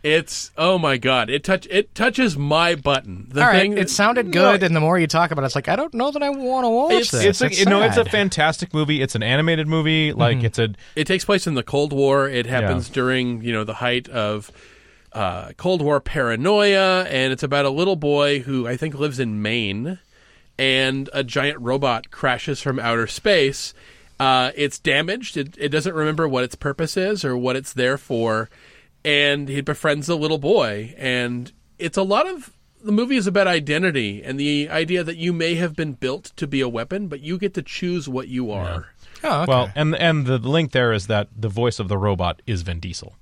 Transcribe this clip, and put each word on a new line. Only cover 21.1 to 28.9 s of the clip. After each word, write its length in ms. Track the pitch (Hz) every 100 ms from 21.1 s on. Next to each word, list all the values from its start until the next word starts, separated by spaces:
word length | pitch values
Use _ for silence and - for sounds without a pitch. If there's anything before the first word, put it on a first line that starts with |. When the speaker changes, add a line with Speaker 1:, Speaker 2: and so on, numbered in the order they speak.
Speaker 1:
a 100 | 139
giant 360 | 127 143 143 147
robot 500 | 120 135 135 113 -
crashes 500 | - 135 123 - 135
from 160 | 139 127
outer 300 | 117 117 113
space. 680 | - 220 185 135 - - - - - - -
Uh, 320 | 135 131 127
it's 220 | 147 147 -
damaged. 580 | 160 139 165 226 240
It, 200 | 156 143 -
it 100 | 147
doesn't 260 | 151 185
remember 320 | 160 156 156 156
what 160 | 131
its 100 | 127
purpose 400 | - 143 139 160
is 300 | 196 190 208
or 100 | 143
what 200 | 123 123
it's 180 | 131 139
there 240 | 127 127 139
for, 520 | - 120 113 110 110 - - - _